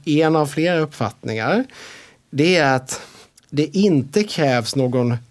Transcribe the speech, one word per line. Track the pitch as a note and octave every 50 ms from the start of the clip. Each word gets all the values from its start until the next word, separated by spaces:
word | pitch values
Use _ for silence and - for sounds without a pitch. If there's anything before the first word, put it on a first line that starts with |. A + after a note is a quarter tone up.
| -
en | E3 D3 D3+ D#3+ D#3 D#3+
av | D#3 D3+
flera | C#3 - D#3+ D#3+ F3 F3+ E3
uppfattningar, | D#3 D3+ - - A#2+ G2+ - _ - A#2+ A2 A2 A2 B2+ F#3 A3+ C4 - - - - - - - - - _ _ _ -
det | - C3+ D3+ F3 F#3
är | E3+ D3+ C3+ C3
att | C3 C3 - - - - - - - - _ _ - _ -
det | - C#3 D#3 D3 -
inte | F#3+ G3+ G3+ E3 C#3 A#2+ - - G#3 G#3
krävs | G#3 - - D#3 C3+ B2+ B2 A2 A#2 -
någon | C3+ C3 B2+ B2 B2+ A#2+ A#2+ A#2+ A#2 - _